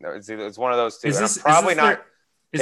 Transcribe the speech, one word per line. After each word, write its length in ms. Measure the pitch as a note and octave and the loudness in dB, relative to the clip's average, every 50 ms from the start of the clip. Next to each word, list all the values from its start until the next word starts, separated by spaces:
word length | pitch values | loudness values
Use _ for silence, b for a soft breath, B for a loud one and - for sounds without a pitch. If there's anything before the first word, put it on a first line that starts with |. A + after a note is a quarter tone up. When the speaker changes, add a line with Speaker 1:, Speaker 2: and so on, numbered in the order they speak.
Speaker 1:
No, 100 | - E2+ | -12 -12
it's 160 | - G#2 G2 G#2+ | -12 -12 -12 -12
either, 140 | A2 G#2+ G#2 | -10 -10 -10
it's 120 | G#2+ G2+ A2 | -10 -8 -6
one 140 | B2 B2+ | -4 -2
of 60 | B2 A#2+ | 0 0
those 200 | A#2 A2+ - - | -2 -2 -4 -6
two. 100 | - D3+ | -4 -2
Speaker 2:
Is 80 | C#3 | -2
Speaker 1:
And 60 | G3 | 0
I'm 20 | G#3+ G#3+ | 0 -2
Speaker 2:
this, 80 | - | -2
is 60 | - | 0
Speaker 1:
probably 320 | - D3+ D#3 E3+ G3+ F#3+ E3+ | 2 4 4 4 4 2 2
Speaker 2:
this 20 | |
Speaker 1:
not 100 | D#3 D3+ | 2 2
Speaker 2:
their, 180 | C#3+ - - - _ _ _ _ _ _ _ _ _ | 2 2 0 -6 _ _ _ _ _ _ _ _ _
is 80 | - | -2
this 0 | D3+ | 0